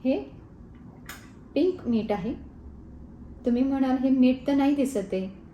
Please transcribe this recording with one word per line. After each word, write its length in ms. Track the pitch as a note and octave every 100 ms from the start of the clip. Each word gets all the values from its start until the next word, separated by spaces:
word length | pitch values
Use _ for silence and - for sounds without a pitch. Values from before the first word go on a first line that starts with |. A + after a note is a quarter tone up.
| C4
हे 140 | D#4 G#4 - - - - - - - - - - - -
पिंक 340 | - F4 F4+ -
मीठ 240 | A#3 G#3
आहे. 220 | G3+ F#3 D4+ - - - - - - - - - - -
तुम्ही 180 | A#3+
म्हणाल, 340 | C4+ C4+ C4 C4
"हे 120 | C4
मीठ 360 | C4 B3+ C4 -
तर 60 |
नाही 220 | C#4 C#4 C#4+
दिसत 380 | C4+ G#3+ G3
आहे." 160 | F#3+ F#3+ - -